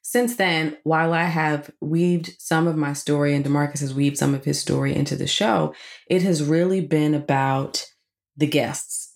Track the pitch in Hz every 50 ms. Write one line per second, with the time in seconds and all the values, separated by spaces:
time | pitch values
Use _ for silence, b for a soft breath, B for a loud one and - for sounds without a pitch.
0 | - - - 247 247 233 240 - 190 180 165 160 156 151 151 - - 151 160 160
1 | 165 165 170 165 170 175 160 160 156 151 151 143 147 - - - - 151 160 165
2 | 175 175 175 170 160 - - - - - 165 160 165 165 156 156 147 143 143 143
3 | - 143 147 143 147 143 143 139 139 139 143 147 147 143 147 143 143 135 131 139
4 | 143 139 143 - 143 139 139 135 - 147 143 - - 143 139 135 135 139 139 -
5 | 139 139 - 139 - - - - 202 226 214 170 156 151 B B B B B B
6 | B - 180 185 180 196 170 147 147 147 160 165 175 185 190 190 160 143 165 151
7 | 151 151 151 143 143 - 139 135 135 135 135 135 135 - - - - - _ _
8 | _ _ _ _ _ _ _ 143 151 147 156 143 123 - 143 - - - - -
9 | - - -